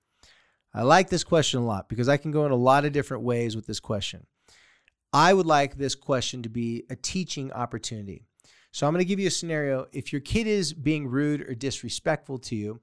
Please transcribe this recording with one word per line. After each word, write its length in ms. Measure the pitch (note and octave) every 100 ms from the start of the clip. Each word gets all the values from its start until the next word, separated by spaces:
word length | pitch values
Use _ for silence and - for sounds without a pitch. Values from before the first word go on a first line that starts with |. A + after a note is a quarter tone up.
| _ _ _ _ _ _ _
I 100 | G#2+
like 280 | B2 E3+ F#3
this 140 | F3 -
question 340 | E3 C#3 C3
a 60 | A#2+
lot 220 | G2 -
because 200 | A2 B2
I 100 | C#3+
can 120 | D#3+
go 160 | D3+ D3
in 60 |
a 40 | B2
lot 280 | B2+ C#3 D3
of 80 |
different 320 | C#3+ C3 B2+ A#2
ways 320 | A#2+ A#2+ A2
with 100 | G#2+
this 140 | G#2
question. 460 | - G#2+ - F2 - _ _ - _ _ _ _ _
I 200 | C#3 E3
would 140 | G3 E3
like 300 | D3 C#3+ C3+
this 200 | C3+ -
question 460 | - C3 - B2+ A#2
to 40 |
be 360 | A#2 A#2 A#2 -
a 60 | C3
teaching 560 | - F#3+ F3 - C3+
opportunity. 720 | A#2 B2 A#2+ - A2+ G2+ - - _ _ _ _
So 160 | - C#3+
I'm 60 |
gonna 120 | E3+ F#3
give 140 | G3
you 80 | F#3+
a 60 |
scenario. 540 | - E3+ D#3 C#3+ C3 -
If 200 | C#3+ -
your 80 | D3
kid 260 | C#3+ A3 A3
is 260 | G#3 D#3
being 360 | D#3+ C#3 D#3 C#3
rude 320 | B2+ D3 D3
or 140 | C#3 A#2+
disrespectful 840 | C3+ - A#2+ - E3+ D3+ - C3
to 160 | - A2+
you, 260 | G#2 A2+